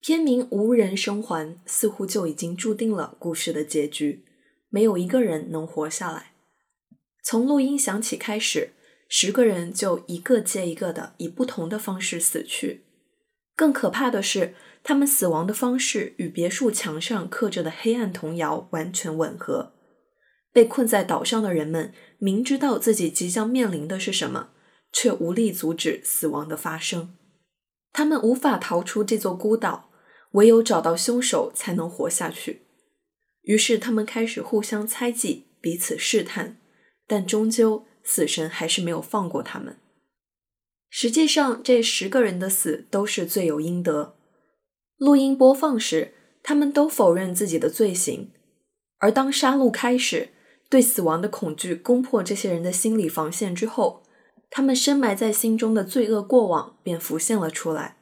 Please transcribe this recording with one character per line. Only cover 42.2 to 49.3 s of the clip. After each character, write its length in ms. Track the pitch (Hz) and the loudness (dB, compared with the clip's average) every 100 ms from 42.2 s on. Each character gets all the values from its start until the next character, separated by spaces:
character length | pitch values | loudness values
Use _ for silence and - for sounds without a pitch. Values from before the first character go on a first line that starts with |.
人 160 | 226 180 | 2 0
的 100 | 190 | -2
死 380 | 190 170 151 - | -2 -2 -4 -2
都 160 | 202 208 | -2 -2
是 180 | - | -2
罪 220 | 170 - 175 | -2 -2 0
有 140 | 151 | -2
应 200 | 156 175 | -2 -2
得。 360 | 175 151 147 _ _ _ _ _ _ _ _ _ | 0 -2 -4 _ _ _ _ _ _ _ _ _
录 180 | 277 | 6
音 240 | 285 269 262 | 6 6 8
播 160 | 262 | 8
放 240 | 269 311 240 | 8 2 0
时， 360 | - 160 - _ _ _ | 0 -2 -2 _ _ _
他 140 | - 294 | 0 2
们 160 | 285 | 2
都 160 | 285 302 | 4 2
否 260 | - 196 | 4 4
认 180 | 175 190 | 4 0
自 140 | 180 202 | -2 -2
己 100 | 165 | 0
的 140 | 156 | 0
罪 240 | - 214 | 2 0
行， 380 | 180 - - 196 _ _ _ _ _ _ _ | 2 -4 -4 -10 _ _ _ _ _ _ _
而 140 | 202 | 2
当 180 | 220 269 | 4 0